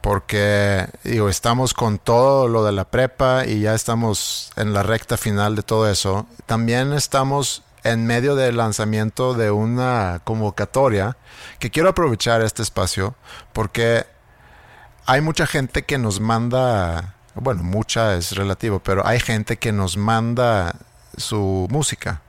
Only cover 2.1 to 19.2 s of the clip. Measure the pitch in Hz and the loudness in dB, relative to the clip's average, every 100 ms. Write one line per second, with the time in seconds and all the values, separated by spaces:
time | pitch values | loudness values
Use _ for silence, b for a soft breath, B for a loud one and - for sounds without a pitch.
2.1 | 117 131 139 123 113 104 98 92 117 127 | 4 6 4 2 2 2 0 -2 0 0
3.1 | - 131 127 123 107 107 110 - 113 113 | 2 2 2 0 0 0 0 0 0 0
4.1 | 98 - - - - 104 101 101 110 - | -2 -4 -8 -10 -6 -2 0 0 -2 -2
5.1 | 117 110 101 104 107 - 110 110 98 98 | -4 -2 0 0 -2 -2 0 2 0 0
6.1 | 95 - - - 113 117 123 135 147 - | -2 -6 -16 -4 -2 0 0 0 -2 0
7.1 | 139 135 139 131 - _ - 113 113 113 | 0 0 0 -2 -6 _ -6 -2 0 0
8.1 | 120 135 139 131 120 110 104 107 107 107 | 0 2 2 2 2 0 0 0 0 -2
9.1 | - 127 123 107 104 110 123 127 123 95 | 0 -2 2 2 2 0 0 0 0 -2
10.1 | 87 - 110 107 - 104 131 135 104 98 | -4 -4 -2 -2 -2 -2 2 2 2 0
11.1 | 123 B B B B 120 - 180 180 160 | -4 B B B B -4 2 2 4 0
12.1 | 110 120 117 110 - 110 - 95 - 98 | 0 2 2 2 -2 -6 -2 -2 -2 -4
13.1 | - B B B - 107 - 117 117 - | -6 B B B -6 -4 0 2 2 -2
14.1 | - _ B B B B B B - - | -16 _ B B B B B B -10 0
15.1 | 131 156 156 156 156 131 160 - 143 113 | 2 2 0 0 0 -2 -4 -2 -2 -2
16.1 | 98 110 113 120 127 127 107 87 85 92 | -2 0 0 0 2 2 2 0 -4 -8
17.1 | - - - 127 101 85 101 107 120 113 | -14 -16 -6 -4 -2 -2 -2 -2 0 2
18.1 | 90 85 98 98 92 117 95 - 98 98 | 0 -2 -4 -2 -2 -2 -2 0 0 2
19.1 | 120 | 0